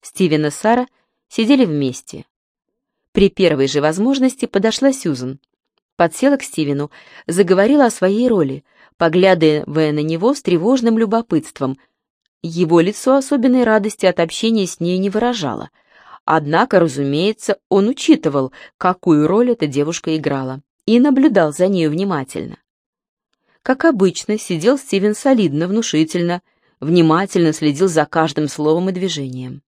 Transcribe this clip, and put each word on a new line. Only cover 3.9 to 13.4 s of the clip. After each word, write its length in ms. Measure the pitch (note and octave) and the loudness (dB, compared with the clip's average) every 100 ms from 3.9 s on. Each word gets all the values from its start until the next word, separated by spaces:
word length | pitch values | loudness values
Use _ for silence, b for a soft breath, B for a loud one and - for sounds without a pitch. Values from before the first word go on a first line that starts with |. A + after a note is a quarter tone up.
| E3 A3+ C#4 B3+ - - | 0 0 2 0 -2 -4
подошла 480 | G3+ G#3+ A3 C#4 | -2 -2 0 0
Сьюзен. 460 | C4+ F#3 C3 B2+ C3+ _ _ _ _ _ - | 0 -4 -6 -8 -12 _ _ _ _ _ -2
Подсела 420 | E3+ - C4 C#4 | -2 2 0 0
к 40 | |
Стивену, 480 | - - D3 C#3+ D3 B B B B | -4 -6 -4 -4 -6 B B B B
заговорила 580 | E3+ F#3 F#3 G3+ D4 | 0 2 4 4 4
о 60 | B3 | 2
своей 380 | - F#3 G3+ B3 | 2 -2 0 2
роли, 360 | G#3+ C#3+ C3+ _ b b _ | 2 0 -4 _ b b _
поглядывая 960 | E3+ E3 F#3+ F3+ D#3 D3+ - D3 D#3 | 0 2 4 4 2 0 -2 -2 0
на 80 | D3+ | -2
него 340 | D3+ E3 G#3 | -4 -2 -2
с 60 | C#4 | -2
тревожным 560 | - F3+ F#3 C4 A#3 A3 | 0 0 2 0 2 0
любопытством. 800 | A3+ A3+ A#3 D#3+ - - C3+ C3+ b _ _ _ _ _ | 0 -2 -2 -4 -4 -8 -6 -6 b _ _ _ _ _
Его 380 | E3+ E3 F3 E3+ | -10 -4 2 4
лицо 340 | E3+ G#3 - | 2 0 0
особенной 500 | C#4 C4+ C#4+ | 0 0 0